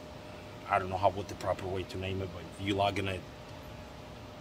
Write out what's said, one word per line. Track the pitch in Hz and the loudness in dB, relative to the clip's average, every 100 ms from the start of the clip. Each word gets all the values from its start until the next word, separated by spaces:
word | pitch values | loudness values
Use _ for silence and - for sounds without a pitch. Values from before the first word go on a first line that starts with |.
| - - - - - - - | -12 -12 -12 -12 -12 -10 4
I | 98 | 4
don't | 95 | 4
know | 92 | 6
how, | 98 | 6
what | 92 98 | 4 -4
the | |
proper | 92 98 90 95 | -2 2 2 2
way | 95 | -2
to | 87 95 | -2 -2
name | 95 95 | 0 0
it, | 98 | -2
but | 90 82 - | -4 -8 -4
you | 98 | 2
log | 98 101 95 | 6 6 6
in | 98 | 0
it, | 92 - - - - - - - - - - - - | -2 -6 -12 -12 -12 -10 -10 -12 -12 -12 -12 -12 -10